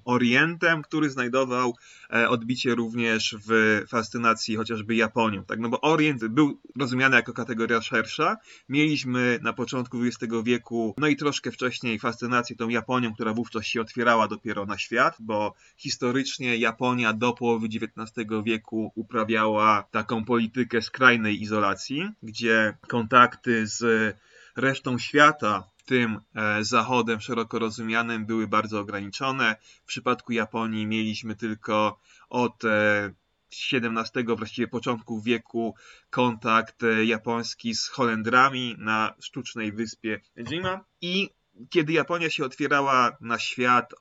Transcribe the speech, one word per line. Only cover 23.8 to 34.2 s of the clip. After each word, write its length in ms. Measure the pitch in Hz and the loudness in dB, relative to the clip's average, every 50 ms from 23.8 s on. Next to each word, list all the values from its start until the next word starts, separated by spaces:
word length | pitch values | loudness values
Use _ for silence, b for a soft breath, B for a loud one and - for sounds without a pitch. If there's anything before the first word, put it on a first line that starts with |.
| 120 117 113 110 110 107 98 b b b b b b b b | 2 2 4 4 2 0 -4 b b b b b b b b
resztą 440 | 127 127 135 135 - - 135 123 117 | -2 0 0 0 -2 -2 -4 -4 -4
świata, 720 | 120 - - 147 147 151 151 - 117 107 104 95 92 - _ _ _ | -2 2 6 6 8 8 6 4 0 0 0 0 -4 -8 _ _ _
tym, 340 | - 131 123 120 113 107 101 - _ - | 0 0 2 2 0 -2 -6 -10 _ -6
e, 280 | 113 107 107 104 107 107 | -2 0 0 0 0 0
Zachodem 580 | 104 123 117 110 123 127 123 117 117 113 107 | 2 2 2 2 2 2 0 2 0 -2 -4
szeroko 380 | - - 120 113 113 107 - 113 | -4 -4 -4 -4 -4 -4 -4 -4
rozumianym, 640 | 113 110 107 - 113 110 113 117 117 117 117 110 107 | -4 -4 -4 -6 -6 -2 -2 -2 -2 -2 -4 -4 -4
były 220 | 107 113 113 110 | -2 -2 -2 0
bardzo 320 | 104 107 107 110 107 110 104 | 0 0 0 0 0 -4 -6
ograniczone. 760 | 101 104 104 98 101 98 - - 139 135 131 135 123 110 107 b b b b b b | -6 -6 -6 -8 -8 -8 -8 -4 -4 -2 0 0 0 0 0 b b b b b b
W 40 | |
przypadku 440 | - - 127 - 127 120 - - - 117 | -12 -10 -4 -2 -2 -2 -2 -4 -4 -2
Japonii 540 | 113 107 - - 113 113 113 110 107 107 | -2 -2 -2 -2 -4 -4 -2 -2 -4 -2
mieliśmy 480 | 107 110 110 110 110 107 107 117 110 107 | -2 -2 -2 -2 -2 -4 -6 -8 -10 -8
tylko 640 | - 117 110 107 107 - - 107 107 107 104 101 b b b b b b - | -6 -6 -6 -6 -6 -4 -2 0 2 2 0 -2 b b b b b b -6
od, 360 | - 123 123 113 - - - | -2 -2 -2 -2 -2 -2 0
e, 480 | 113 107 107 107 104 104 104 101 98 - _ _ _ _ _ _ _ | 2 2 4 4 4 2 2 0 -4 -8 _ _ _ _ _ _ _
siedemnastego, 880 | - - - - 143 127 117 117 113 113 110 - - 131 | -12 -8 -4 -2 0 0 0 -2 -2 -4 -4 -4 -4 -4